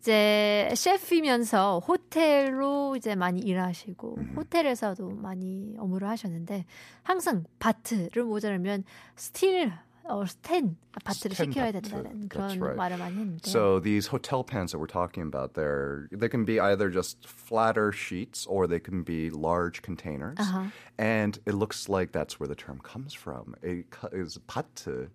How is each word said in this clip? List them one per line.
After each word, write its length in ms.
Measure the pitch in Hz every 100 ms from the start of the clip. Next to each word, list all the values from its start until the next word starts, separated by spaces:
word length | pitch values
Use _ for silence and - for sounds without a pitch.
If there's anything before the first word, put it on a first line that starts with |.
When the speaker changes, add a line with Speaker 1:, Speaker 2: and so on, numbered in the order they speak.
Speaker 1:
이제 680 | - 214 208 208 208 208 202 240
셰프이면서 1040 | - 381 - 349 302 247 226 214 196 175 -
호텔로 1080 | 349 - 311 320 285 277 262 277 285 277 269
이제 200 | 220 202
많이 260 | 180 180
일하시고, 760 | 208 185 185 175 - 180 - -
Speaker 2:
Mm-hmm. 180 | - -
Speaker 1:
호텔에서도 720 | 311 339 302 247 214 185 185 202
많이 540 | 202 185 185 190 208 214
업무를 300 | 208 185 196
하셨는데, 580 | 226 196 165 170 196 175 - - -
항상 400 | - 370 349 214 165 _
바트를 640 | 226 220 - 226 170 233
모자라면 600 | 240 208 208 196 180 202 190 - - -
스틸, 560 | - - 381 370 294 165 - _ 339
어, 200 | 208 190
스텐 520 | - - 349 247 165 _ -
바트를 320 | - 202 214 190
Speaker 2:
스텐 160 | 156
Speaker 1:
시켜야 200 | 139 240
Speaker 2:
바트. 80 | 202 208
Speaker 1:
된다는 400 | 202 220 214 208
Speaker 2:
That's 0 |
Speaker 1:
그런 300 | - 196 190
Speaker 2:
right. 160 | 190 -
Speaker 1:
말을 200 | 180 180
많이 200 | 175 185
했는데. 300 | 214 165 -
Speaker 2:
So 320 | - 104 95
these 260 | 95 104 98
hotel 380 | - - 135 127
pans 260 | 117 90
that 80 | 78
we're 80 | 80
talking 360 | 90 87 - 80
about, 280 | 69 65 -
they're, 520 | 76 71 71 71 73
they 160 | 98 113
can 160 | 120 110
be 160 | 110
either 280 | 98 98 101
just 380 | 90 90 - -
flatter 640 | - - 113 113 113 107
sheets 540 | 101 - 92 107 - -
or 180 | 98 90
they 120 | 85
can 240 | - 92
be 260 | 82 82 82
large 520 | 78 80 87 85 -
containers. 580 | - 85 85 71 80 165
Speaker 1:
Uh-huh. 320 | 208 185 190 - - -
Speaker 2:
And 400 | 110 110 107 104 -
it 100 | 101
looks 340 | 98 - -
like 240 | 95 90
that's 260 | - 73 -
where 80 | 71
the 80 | 71
term 240 | - 65
comes 320 | - - 135
from. 420 | - - 65 55 -
It 300 | 87 90 -
co-, 160 | - -
is 240 | 95 85 - -
바트 640 | - - - - 64 64